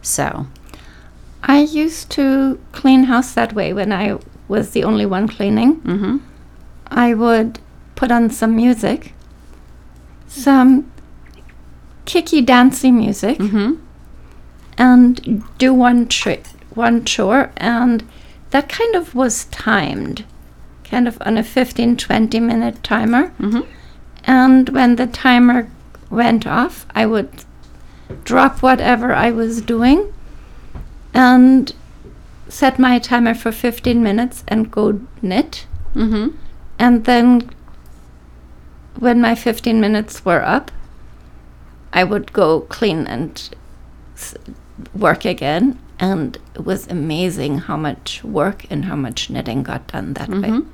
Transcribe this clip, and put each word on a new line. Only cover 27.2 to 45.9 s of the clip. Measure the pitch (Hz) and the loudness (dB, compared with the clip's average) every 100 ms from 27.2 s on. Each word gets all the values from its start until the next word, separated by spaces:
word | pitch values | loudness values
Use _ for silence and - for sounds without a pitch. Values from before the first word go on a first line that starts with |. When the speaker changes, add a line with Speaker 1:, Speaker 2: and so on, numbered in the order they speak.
| - - - - - - - - - - | -4 -12 -20 -20 -20 -20 -20 -20 -20 -18
Speaker 2:
drop | - 254 269 - | -2 2 2 2
whatever | 262 254 - 240 247 | 2 2 2 0 0
I | - 233 | 0 0
was | 226 226 233 | 0 -4 -4
doing | 214 233 240 311 415 - - - - - - - - - - | -4 0 4 4 2 -10 -18 -20 -20 -20 -18 -16 -16 -18 -4
and | 262 254 254 254 262 262 - - - - - - - - | 2 6 8 8 6 2 -10 -20 -20 -20 -20 -20 -20 -18
set | - 269 262 | 0 0 2
my | 254 247 | 2 2
timer | 240 240 233 | 0 0 0
for | 233 226 | -2 -6
fifteen | 226 247 233 254 240 | -4 -4 -4 -2 0
minutes | 220 208 247 - - | 2 0 -2 -6 -4
and | 220 220 | -4 -2
go | - 214 208 - - | -2 -2 -2 -8 -10
knit. | 190 185 311 - - - - | -4 -2 -2 -6 -12 -8 -2
Speaker 1:
Mm-hmm. | - 220 214 226 - - - - - | 0 0 0 -4 -6 -14 -14 -16 0
Speaker 2:
And | 240 240 | 2 4
then | 220 247 240 247 233 - - - - - - - - - - - - - - - | 4 4 6 4 0 -16 -20 -20 -20 -20 -20 -20 -20 -20 -20 -20 -20 -20 -20 -2
when | 240 240 | 0 2
my | 233 | 2
fifteen | 226 240 226 - 220 | 0 -2 -4 -2 0
minutes | 208 214 214 - | 2 0 -4 -6
were | - 170 | -2 0
up, | - 220 - - - - - - - - - - - - - | 0 -2 -4 -14 -14 -18 -20 -20 -20 -20 -20 -20 -20 -20 -6
I | - | -2
would | 185 202 - | -2 -2 -4
go | - 165 160 | 0 2 2
clean | - - 220 160 - | -2 -4 -2 -2 -6
and | 139 165 - - - - - - - - | -8 -10 -10 -18 -20 -20 -20 -20 -20 -20
s-, | - - - - - - - - | -20 -18 -18 -20 -20 -20 -20 -16
work | 196 180 - | -2 -2 -2
again. | 214 165 135 156 254 254 - | -4 -4 -4 0 0 -2 -14